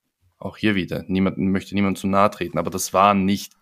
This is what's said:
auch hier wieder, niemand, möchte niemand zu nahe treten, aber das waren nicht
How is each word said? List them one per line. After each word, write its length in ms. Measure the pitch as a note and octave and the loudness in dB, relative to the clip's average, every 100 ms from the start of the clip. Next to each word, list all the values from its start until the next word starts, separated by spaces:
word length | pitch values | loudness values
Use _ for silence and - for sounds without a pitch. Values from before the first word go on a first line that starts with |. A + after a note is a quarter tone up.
| _ _ _ - | _ _ _ -16
auch 180 | G2 - | -14 -4
hier 160 | G#2+ | 0
wieder, 300 | G2 E2 F#2+ - | 0 -2 -6 -4
niemand, 320 | F#2 F#2+ - | 0 0 0
möchte 380 | F#2+ F#2+ - G2 | -2 -2 -2 -2
niemand 240 | G2 F#2+ | 0 -2
zu 80 | G2 | -2
nahe 240 | G2 G#2 | 2 2
treten, 260 | - F2 D#2+ | 0 -6 -4
aber 140 | E2 | -4
das 220 | F#2 - | -4 -2
waren 320 | F#2 G2+ G2+ F#2+ | 4 4 4 2
nicht 280 | G2 - _ | -2 -6 _